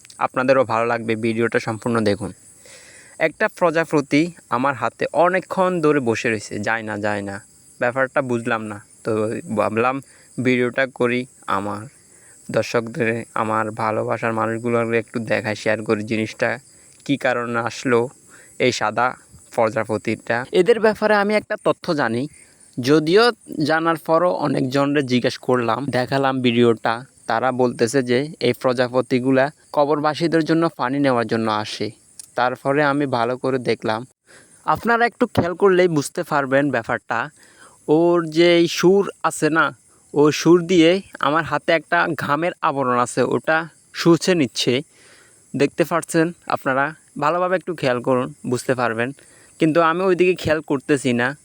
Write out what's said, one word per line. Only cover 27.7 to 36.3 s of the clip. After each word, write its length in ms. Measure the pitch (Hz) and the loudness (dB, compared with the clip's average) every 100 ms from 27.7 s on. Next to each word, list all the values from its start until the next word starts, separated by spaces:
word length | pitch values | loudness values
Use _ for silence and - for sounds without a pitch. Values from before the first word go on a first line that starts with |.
| - 117 139 | 0 0 0
যে 160 | 123 120 151 175 | 0 0 -2 -2
এই 140 | 127 | -2
প্রজাপতিগুলা 920 | 123 131 123 123 127 120 131 127 131 139 - _ | 0 0 0 0 -2 0 0 2 2 2 -2 _
কবরবাসীদের 720 | - 143 151 151 143 165 160 156 | 0 0 2 0 -2 0 0 2
জন্য 180 | 165 165 - | 2 0 -2
পানি 200 | 127 139 | -4 0
নেওয়ার 280 | 143 123 113 | 2 2 0
জন্য 200 | 117 110 | -2 0
আসে। 360 | 107 107 - 107 - _ - - - | -2 -4 -8 -8 -10 _ -20 -10 -2
তারপরে 460 | 123 127 139 139 | -2 -2 -2 2
আমি 220 | 147 139 143 | 2 0 0
ভালো 260 | 127 117 123 | -2 -2 -2
করে 220 | 131 131 | -2 -2
দেখলাম। 420 | 117 113 110 110 127 _ _ - - _ - | -2 -2 -2 -4 -6 _ _ -20 -20 _ -2
আপনারা 380 | 294 214 233 240 | -2 0 0 0
একটু 200 | - 226 | 0 -2
খেয়াল 260 | - 175 175 | -2 -4 2
করলেই 340 | 202 180 180 | 4 4 4
বুঝতে 320 | 156 139 - | 2 -2 -6
পারবেন 400 | 170 | -4